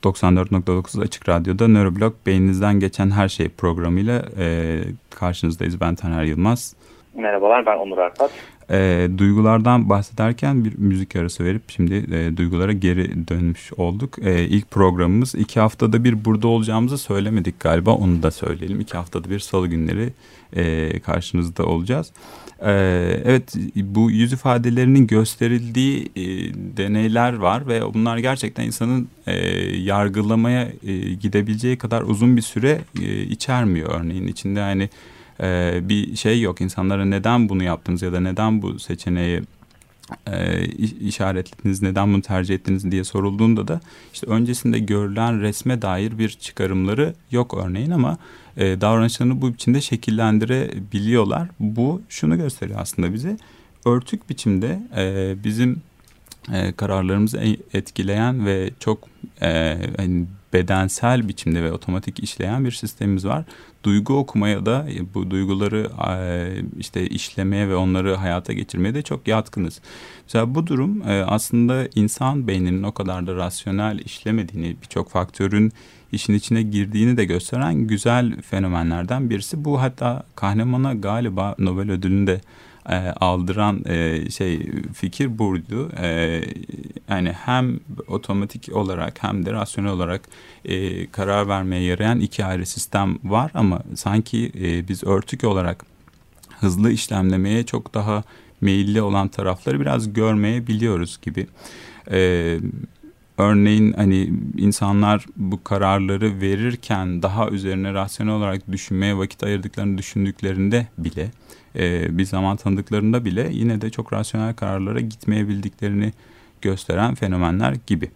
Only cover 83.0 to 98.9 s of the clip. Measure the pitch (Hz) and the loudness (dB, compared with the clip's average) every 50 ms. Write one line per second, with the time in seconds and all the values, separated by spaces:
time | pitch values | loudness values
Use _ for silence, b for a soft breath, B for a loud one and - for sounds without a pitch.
83 | 92 90 - - 92 92 90 90 90 90 95 107 107 104 101 - - - 87 85 | -2 -4 -2 0 2 2 2 2 0 -2 0 2 2 2 0 -2 -2 -2 0 0
84 | 85 82 80 80 80 - - - 98 92 85 78 - - - - - - - - | 0 0 0 -2 -4 -6 -4 -4 -2 -2 -2 -2 -4 -6 -6 -8 -8 -8 -8 -6
85 | - 92 - - 143 135 113 110 110 101 95 90 80 - 101 113 147 165 - 82 | -6 -6 -2 -2 -2 -2 0 0 0 0 0 -2 -4 -6 -6 -6 -6 -6 -6 -4
86 | 87 87 82 82 82 80 82 82 85 87 - 87 - - - - - - - - | -4 -2 0 0 0 0 -2 -2 -4 -6 -8 -12 -12 -14 -14 -14 -14 -14 -16 -16
87 | _ - 101 92 90 85 87 - - - 123 127 127 127 120 - - - - - | _ -4 -2 -2 0 -2 -4 -4 -4 -2 0 0 0 0 -2 -6 -8 -12 -14 -14
88 | - - 98 104 - - 101 101 101 101 - - - - - 107 101 92 92 85 | -10 -6 -6 -6 -4 -2 -2 -2 -2 -4 -8 -14 -14 -6 -2 -2 -2 -2 -2 -4
89 | 82 85 - - - 98 101 101 85 98 107 110 110 - - - 98 101 98 90 | -4 -6 -8 -6 -6 -4 -2 -2 -2 -2 -2 -4 -4 -6 -4 -4 -4 -2 -2 -2
90 | 90 85 90 98 - - B B B B B B B - 90 92 98 92 92 90 | -2 -4 -4 -6 -8 -14 B B B B B B B -6 -4 -2 -2 -4 -4 -6
91 | 92 92 - - 98 98 101 104 104 101 98 98 95 92 90 90 90 90 90 90 | -8 -8 -6 -4 -2 2 2 2 2 0 0 -2 0 -2 -2 0 0 0 0 2
92 | 107 110 120 120 107 104 - - 104 92 92 90 90 - - - - - - 101 | 2 2 2 2 0 -2 -2 -2 -2 -2 -2 -4 -4 -6 -8 -10 -10 -2 0 0
93 | 98 95 90 - - 90 101 113 131 156 - - 117 98 90 - - - - - | 0 0 -2 -4 -4 -2 0 0 0 0 0 0 2 2 2 0 -4 -10 -12 -6
94 | - 98 101 110 110 - - 113 117 123 - - 92 87 85 87 87 90 95 92 | -2 0 0 0 0 0 -2 -4 -4 -4 -6 -4 -4 -2 -2 -2 -2 -4 -6 -6
95 | - 92 98 95 - - - - - 113 101 95 90 87 90 - - _ _ _ | 0 0 0 0 0 -4 -6 -2 0 0 2 2 0 -2 -4 -6 -10 _ _ _
96 | _ - _ _ _ _ _ - - _ - - - 98 90 92 104 117 117 107 | _ -20 _ _ _ _ _ -20 -20 _ -8 0 0 0 2 4 2 2 2 0
97 | - - 107 98 95 95 92 92 92 98 107 117 120 - - 117 110 - - 107 | -2 -4 -2 0 2 2 2 2 2 2 0 0 -2 -2 -6 -8 -8 -6 -6 -4
98 | 104 107 104 104 107 b b b b b b b - 101 95 98 101 101 | -2 -2 -2 -4 -4 b b b b b b b 2 2 4 4 2 2